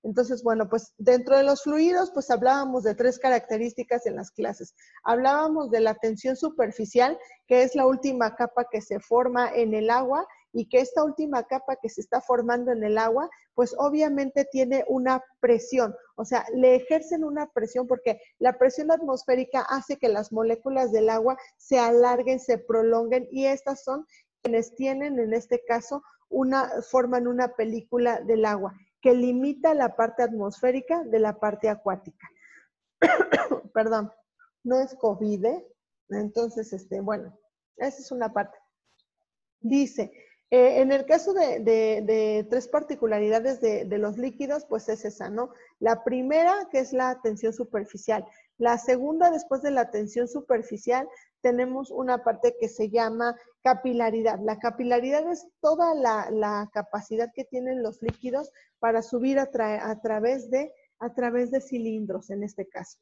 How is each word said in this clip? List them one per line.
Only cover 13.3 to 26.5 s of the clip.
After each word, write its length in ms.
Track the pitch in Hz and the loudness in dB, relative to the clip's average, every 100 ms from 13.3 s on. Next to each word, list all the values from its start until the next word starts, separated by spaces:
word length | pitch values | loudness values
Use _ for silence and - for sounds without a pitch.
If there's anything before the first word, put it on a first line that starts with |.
| - _ | -10 _
pues, 200 | - 240 - | -2 -2 0
obviamente 680 | 285 302 302 277 269 277 277 | 0 2 0 0 -2 -2 -2
tiene 320 | 262 254 269 - | 0 0 0 0
una 360 | 262 254 254 262 _ | 0 0 -2 -4 _
presión, 560 | 247 233 226 262 220 - _ - | 2 2 2 -2 -2 -4 _ -12
o 100 | 220 | -2
sea, 180 | 247 - | -2 -2
le 220 | 254 254 254 | 4 6 6
ejercen 480 | 254 311 320 339 | 4 -2 0 -4
una 260 | 311 294 294 | -4 -4 -6
presión 360 | - 220 247 254 | -4 -4 -4 -2
porque 340 | 247 240 208 - _ | -2 -2 -4 -8 _
la 200 | 247 247 | 0 4
presión 320 | 262 262 302 | 2 2 0
atmosférica 720 | 320 311 262 - 254 254 262 | 0 0 -4 0 0 0 -4
hace 340 | - 269 - 277 | -2 -6 -4 -2
que 120 | 240 | 0
las 240 | 208 214 | 0 -2
moléculas 600 | 220 226 226 269 269 247 | -2 0 -2 -2 0 0
del 160 | 214 220 | 2 2
agua 300 | 220 233 262 - _ | 2 0 -2 -10 _
se 220 | - 262 | 0 2
alarguen, 600 | 233 240 247 247 254 262 | 4 6 4 4 0 -2
se 180 | 254 233 | 0 -2
prolonguen, 680 | - 226 226 226 233 254 254 | 0 2 4 2 2 -2 -2
y 160 | 262 269 | -2 0
estas 360 | 269 269 269 | 0 -4 -8
son 240 | - 277 311 _ _ _ | -6 -8 -8 _ _ _
quienes 320 | 247 226 226 | 0 0 -2
tienen, 440 | - 269 269 294 262 | -4 -2 -2 -2 -2
en 140 | 220 | 0
este 320 | 226 - 240 240 | -2 0 -4 0
caso, 360 | 233 - 277 _ _ _ | -4 -2 -10 _ _ _
una, 420 | 262 262 | -2 0